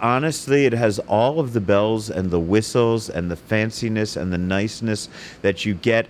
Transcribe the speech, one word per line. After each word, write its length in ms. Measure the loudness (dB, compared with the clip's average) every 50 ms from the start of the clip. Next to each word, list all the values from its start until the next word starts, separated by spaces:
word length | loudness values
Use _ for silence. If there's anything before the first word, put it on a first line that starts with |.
honestly, 640 | 0 0 2 2 0 -2 -2 -4 -2 2 4 4 4
it 80 | 4 4
has 260 | 4 2 2 0 0
all 380 | -2 0 2 2 2 2 2 0
of 140 | -2 0 -2
the 80 | -2
bells 480 | 2 2 4 4 4 2 0 -2 -2 -4
and 220 | -4 -4 -2 0
the 100 | 0 0
whistles 680 | 2 2 2 2 2 2 0 2 2 2 2 0 -2 -4
and 200 | -6 -6 -4 -4
the 60 | -6
fanciness 800 | -8 -6 -2 0 0 0 -2 -4 -4 -4 -2 -2 -2 -2 -2 -4
and 160 | -4 -4 -4 -2
the 60 | -2
niceness 680 | -2 0 0 0 -2 -2 -4 -4 -4 -4 -4 -4 -6 -10 -14 -16 -18 -18 -8 -2 0
that 220 | 0 0 0 -2
you 80 | -4 -4
get 320 | -2 0 2 2 2 0